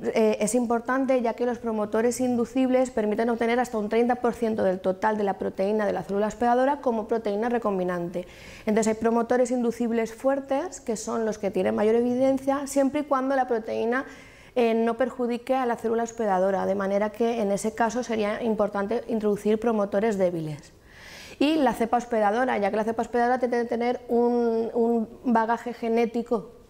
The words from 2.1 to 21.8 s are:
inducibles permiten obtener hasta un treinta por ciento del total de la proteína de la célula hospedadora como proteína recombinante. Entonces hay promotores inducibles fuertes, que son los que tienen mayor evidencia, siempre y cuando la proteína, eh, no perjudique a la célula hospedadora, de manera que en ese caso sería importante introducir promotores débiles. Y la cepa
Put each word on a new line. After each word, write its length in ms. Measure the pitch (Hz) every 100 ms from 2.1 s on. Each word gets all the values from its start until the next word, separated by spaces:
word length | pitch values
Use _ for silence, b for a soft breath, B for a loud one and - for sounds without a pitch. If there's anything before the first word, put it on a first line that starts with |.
| 240
inducibles 720 | 254 240 226 269 262 254 254
permiten 380 | 240 214 208 240
obtener 320 | 226 226 240
hasta 160 | 240 220
un 140 | 208
treinta 240 | 226 240
por 180 | 240 240
ciento 300 | 220 226 220
del 180 | 196 185
total 380 | 190 185 220 214
de 60 |
la 100 | 202
proteína 500 | 190 196 - 196 214
de 80 | 202
la 120 | 180
célula 240 | 175 196 214
hospedadora 520 | 208 240 240 262 285
como 260 | 269 226 208
proteína 440 | 233 226 202 240
recombinante. 760 | 240 214 190 180 175 175 175 185 B B B
Entonces 300 | - 214 220
hay 60 | 220
promotores 500 | 226 233 226 247 240
inducibles 640 | 247 240 226 240 233 226
fuertes, 640 | - 269 277 269 269 359 -
que 160 | - 214
son 300 | - 233 220
los 120 | 208
que 120 | 196
tienen 240 | 180 202
mayor 220 | 220 214 233
evidencia, 680 | 247 247 269 269 269 269 269
siempre 340 | 277 269 294
y 40 |
cuando 320 | 294 269 262 269
la 100 | 254
proteína, 600 | 226 226 220 226 254 277 B B B B
eh, 180 | - 233
no 240 | 226 226 226
perjudique 580 | 254 240 240 240 240
a 120 | 262 247
la 100 | 233
célula 280 | 220 226
hospedadora, 600 | 233 - 214 185 190 185
de 100 | 185
manera 360 | 202 196 202 214
que 320 | - 233 233
en 100 | 202
ese 220 | 202 220
caso 280 | 214 226 220
sería 400 | 240 220 208 226
importante 640 | 240 214 202 208 202 233 -
introducir 520 | 226 208 202 208 220
promotores 560 | 233 220 202 202 226 196
débiles. 560 | 180 175 156 143 - - B B B B B B
Y 180 | 277 320
la 180 | 254
cepa 240 | 220